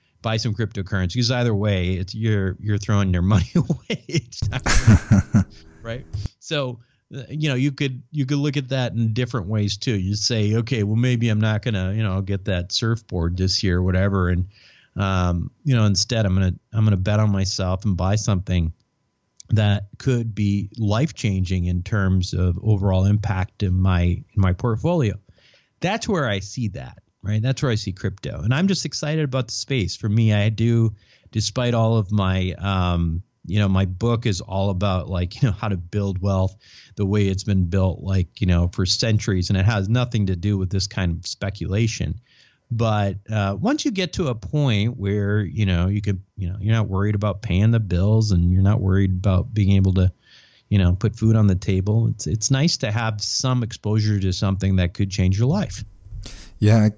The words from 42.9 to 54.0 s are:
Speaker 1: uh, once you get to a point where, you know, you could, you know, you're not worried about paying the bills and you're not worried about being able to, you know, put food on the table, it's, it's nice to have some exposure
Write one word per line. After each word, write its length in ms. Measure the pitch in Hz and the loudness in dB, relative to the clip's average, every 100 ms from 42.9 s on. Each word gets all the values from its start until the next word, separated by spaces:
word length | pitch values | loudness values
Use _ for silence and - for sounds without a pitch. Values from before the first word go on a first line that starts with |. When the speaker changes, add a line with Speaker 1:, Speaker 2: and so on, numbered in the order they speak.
| 104 101 98 - | 0 0 -4 -4
Speaker 1:
uh, 260 | 110 98 101 | -2 -2 -2
once 260 | 180 302 302 | -2 -2 -2
you 60 | |
get 220 | 190 180 | -4 -4
to 160 | - 156 | -4 -4
a 60 | 110 | -4
point 600 | - 151 139 104 107 127 | -4 0 2 2 0 -2
where, 460 | 98 104 101 104 | -2 -2 0 0
you 240 | 98 110 101 | -2 -2 0
know, 200 | 87 90 | 2 2
you 140 | 101 | 0
could, 220 | 101 95 - - | -2 -4 -6 -8
you 140 | 90 | -8
know, 80 | 101 | -4
you're 140 | 104 | 0
not 140 | 113 98 | 0 0
worried 260 | 95 101 | 0 0
about 300 | 104 104 - | 0 -2 -4
paying 260 | - 87 110 | 0 2 4
the 100 | 117 | 2
bills 520 | 101 90 98 110 107 | 2 2 4 4 4
and 200 | 90 87 | 4 4
you're 120 | 90 | 4
not 180 | 98 107 | 4 2
worried 300 | 95 95 95 | 2 2 2
about 420 | 92 98 92 - | 2 2 0 0
being 200 | 107 98 | 0 4
able 200 | 98 95 | 4 4
to, 180 | 92 92 - _ - _ _ - | 4 2 0 _ -20 _ _ -2
you 120 | 101 | 2
know, 160 | 87 92 | 4 2
put 200 | 110 - | 0 0
food 200 | 113 113 | 2 4
on 100 | 104 | 4
the 80 | |
table, 540 | 92 - 95 98 110 113 | 2 0 0 2 2 0
it's, 180 | 107 - | -2 -4
it's 240 | 110 - | -2 0
nice 280 | 135 160 - | 2 2 0
to 140 | 113 | -2
have 300 | 110 113 104 | -2 -2 -4
some 400 | - - 131 123 | -4 -2 0 0
exposure 580 | 113 - 104 110 | -2 -6 -2 0